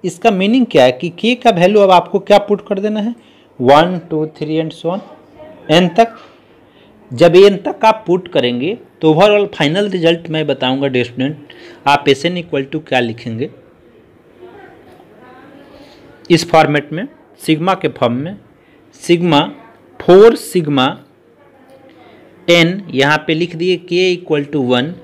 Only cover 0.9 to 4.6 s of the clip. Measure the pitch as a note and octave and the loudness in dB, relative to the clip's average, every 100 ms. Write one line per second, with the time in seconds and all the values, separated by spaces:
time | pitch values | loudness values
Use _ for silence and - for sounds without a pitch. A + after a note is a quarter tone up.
0.9 | B2+ E3+ E3+ A3 B3 A#3 F#3 F3+ G#3 G3 | 2 -10 -4 -4 0 0 2 2 4 4
1.9 | F3+ F3+ G3+ - G3+ G3+ G3+ - F#3+ G#3+ | 4 2 -6 2 2 2 -6 -6 -6 -6
2.9 | G#3+ G#3+ A#3+ _ _ _ - B2 C#3+ F3 | -6 -8 -10 _ _ _ -2 4 4 4
3.9 | E3+ - D#3 D#3 - D3+ D#3 | -4 -6 -6 -6 -8 -6 -6